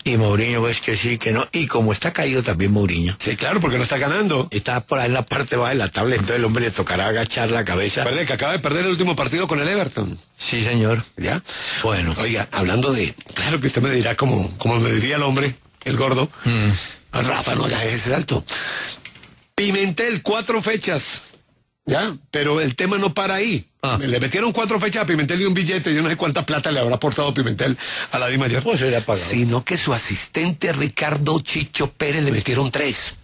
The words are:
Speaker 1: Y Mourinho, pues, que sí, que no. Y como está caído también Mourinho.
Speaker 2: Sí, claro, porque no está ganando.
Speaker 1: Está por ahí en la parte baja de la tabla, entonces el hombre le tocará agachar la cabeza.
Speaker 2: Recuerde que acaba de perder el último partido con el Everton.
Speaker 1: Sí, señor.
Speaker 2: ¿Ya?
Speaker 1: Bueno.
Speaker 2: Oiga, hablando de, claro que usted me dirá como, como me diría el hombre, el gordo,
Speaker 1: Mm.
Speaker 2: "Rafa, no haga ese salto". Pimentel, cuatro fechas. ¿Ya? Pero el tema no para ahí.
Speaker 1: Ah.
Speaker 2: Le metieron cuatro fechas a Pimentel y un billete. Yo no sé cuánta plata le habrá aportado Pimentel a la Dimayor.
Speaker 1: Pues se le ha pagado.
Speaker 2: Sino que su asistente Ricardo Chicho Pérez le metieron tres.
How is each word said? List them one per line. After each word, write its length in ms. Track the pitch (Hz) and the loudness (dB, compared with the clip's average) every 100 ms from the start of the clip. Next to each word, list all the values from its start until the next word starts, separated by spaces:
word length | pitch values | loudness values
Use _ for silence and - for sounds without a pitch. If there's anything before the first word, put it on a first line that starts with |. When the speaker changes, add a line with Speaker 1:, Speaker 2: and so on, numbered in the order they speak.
Speaker 1:
Y 140 | - 113 | 0 2
Mourinho, 420 | 107 101 117 120 | 4 4 2 0
pues, 200 | 117 113 | 0 0
que 160 | - 107 | -2 -2
sí, 220 | 120 117 | -2 -2
que 120 | 113 | 0
no. 160 | 110 - | 0 0
Y 160 | 170 143 | -2 0
como 260 | 117 110 | 2 2
está 180 | 98 165 | 2 0
caído 300 | 160 143 131 | 0 0 0
también 300 | 117 85 98 | 0 0 2
Mourinho. 440 | 104 98 85 87 98 | 4 4 2 0 -2
Speaker 2:
Sí, 160 | 107 104 | -4 -2
claro, 240 | 131 196 | 0 0
porque 180 | 160 123 | 2 0
no 60 | |
está 160 | 123 139 | 0 0
ganando. 480 | 143 190 202 139 104 | 0 2 2 0 0
Speaker 1:
Está 300 | 104 - 123 | -2 -2 -2
por 160 | - 135 | 0 0
ahí 80 | 120 | 2
en 80 | |
la 80 | 127 | 0
parte 340 | 117 - 127 123 | 0 -4 -2 0
baja 140 | 120 | 2
de 60 | 135 | 0
la 160 | 95 | -2
tabla, 240 | - 117 117 | 0 2 2
entonces 220 | 101 120 | 2 2
el 80 | 113 | 2
hombre 180 | 113 | 2
le 80 | 117 | 0
tocará 340 | 98 90 90 101 | 0 -2 0 0
agachar 460 | 110 110 127 113 | 0 0 -2 0
la 120 | 117 | 0
cabeza. 400 | 98 92 104 - | 0 0 0 0
Speaker 2:
Recuerde 220 | 123 143 143 | 0 0 -2
que 80 | |
acaba 200 | 120 143 | -2 0
de 60 | 180 | 0
perder 260 | 143 160 185 | 0 0 0
el 60 | |
último 240 | 175 180 160 | 2 2 0
partido 320 | 123 165 185 | 0 0 0
con 120 | 151 | 0
el 80 | 156 | 0
Everton. 500 | 202 147 117 95 87 - - | 0 -2 -2 -4 -6 -14 -8
Speaker 1:
Sí, 280 | - 117 | -4 -2
señor. 420 | 113 120 110 117 - - | 0 2 2 2 -2 -6
Speaker 2:
¿Ya? 280 | - 180 - - - - | -2 -2 -4 -8 -6 -2
Speaker 1:
Bueno. 320 | 110 98 85 78 | 0 0 0 0
Speaker 2:
Oiga, 300 | 120 110 104 | -2 -2 -2
hablando 400 | 98 90 110 135 | 0 2 2 2
de, 220 | 123 82 - - - | 0 -2 -6 -10 -4
claro 260 | 104 156 | -2 0
que 60 | 135 | 0
usted 160 | 123 | 2
me 80 | 135 | 2
dirá 240 | 123 117 113 | 2 2 2
como, 340 | 131 104 90 - | 2 2 0 0
como 220 | 110 117 | 2 2
me 120 | 117 | 4
diría 260 | 110 127 147 | 2 2 0
el 40 | |
hombre, 300 | 143 135 139 123 _ _ 135 | 2 2 0 -2 _ _ -4
el 100 | 131 | 0
gordo, 320 | 135 127 147 - 117 | 2 2 0 -2 0
Speaker 1:
Mm. 720 | 117 104 98 - - - 120 | 2 4 2 -2 -14 -6 -2
Speaker 2:
"Rafa, 340 | 123 120 120 | 0 0 0
no 120 | 120 123 | 0 0
haga 180 | 117 113 | 0 -2
ese 240 | 113 117 | -2 0
salto". 340 | 139 139 113 - - - 101 - - - - - - _ | 0 0 -2 -2 -6 -6 -6 -8 -12 -16 -20 -20 -20 _
Pimentel, 680 | - 202 196 196 170 233 202 | -2 0 2 0 0 -2 -2
cuatro 360 | - 220 220 226 | 0 -2 0 0
fechas. 580 | 208 220 - 147 - - - - _ _ _ _ - | 0 -2 0 -2 -2 -6 -12 -20 _ _ _ _ -2
¿Ya? 300 | 139 214 139 - | 0 0 -6 -6
Pero 320 | 147 147 151 | -2 0 2
el 140 | 151 123 | 0 0
tema 220 | 190 202 | 0 2
no 140 | 196 | 0
para 220 | 170 196 190 | 0 -2 0
ahí. 300 | 226 143 - _ | 0 -2 -6 _
Speaker 1:
Ah. 160 | 135 123 | -2 -2
Speaker 2:
Le 200 | 135 120 | 0 0
metieron 320 | 131 185 233 | 0 0 0
cuatro 280 | 233 214 214 | 0 0 0
fechas 240 | 208 220 | 0 0
a 20 | 165 | 0
Pimentel 340 | 156 147 180 | 0 0 0
y 40 | 196 | 2
un 80 | 185 | 2
billete. 380 | 165 190 165 | 0 0 0
Yo 100 | 151 | 2
no 60 | 160 | 2
sé 60 | 165 | 0
cuánta 300 | 165 139 - | 0 0 -2
plata 260 | 151 160 | -2 0
le 80 | 143 | 0
habrá 160 | 120 123 | 0 2
aportado 380 | 147 135 143 | 0 0 0
Pimentel 420 | 123 117 101 135 127 - - - | 0 0 0 -2 -2 -6 -8 -4
a 80 | 127 | -2
la 80 | 123 | 0
Dimayor. 340 | 135 135 135 | 0 0 0
Speaker 1:
Pues 180 | 233 165 | 0 2
se 120 | 131 | 2
le 60 | 120 | 2
ha 40 | 110 | 0
pagado. 220 | 98 87 | 0 0
Speaker 2:
Sino 380 | 120 117 127 127 | 0 2 0 0
que 120 | 127 | -2
su 140 | - | 0
asistente 800 | 117 - 98 - 165 175 156 - | 0 -2 -4 -4 -2 -2 0 -2
Ricardo 640 | 139 - - 151 147 147 156 | 0 -2 -2 -2 0 0 0
Chicho 520 | - 156 - - 147 | -2 -4 -4 -2 -4
Pérez 320 | - 147 156 | -2 -2 0
le 80 | 143 | 2
metieron 380 | 110 131 127 135 | 0 0 0 0
tres. 480 | 135 143 - - - | 0 -2 -2 -6 -10